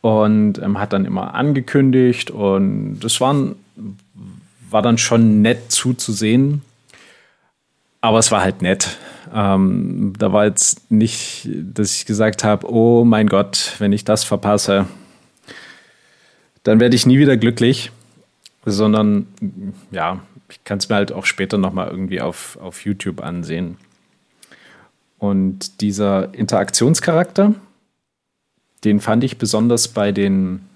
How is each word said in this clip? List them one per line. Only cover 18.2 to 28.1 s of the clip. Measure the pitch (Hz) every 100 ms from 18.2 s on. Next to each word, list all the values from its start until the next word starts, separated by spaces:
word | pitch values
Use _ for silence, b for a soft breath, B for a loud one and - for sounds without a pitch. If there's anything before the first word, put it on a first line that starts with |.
| _ _ - _
sondern | - 101 107 107 107 104 - - 101 92 98 101 _
ja, | 95 - 92 - - _
ich | -
kann's | - 101 -
mir | 104
halt | 101
auch | - -
später | - 98 107
noch | 95
mal | 95 90
irgendwie | 92 95 92
auf, | 85 85 - -
auf | 92 -
YouTube | - 98 - 85
ansehen. | 69 87 80 82 87 90 _ _ _ _ _ b b b b b b _ _ _
Und | 101 98 95 95 - _
dieser | 104 98 101 98 95
Interaktionscharakter, | - 107 110 101 - 120 160 - 160 175 - 202 220 - _ _ _ _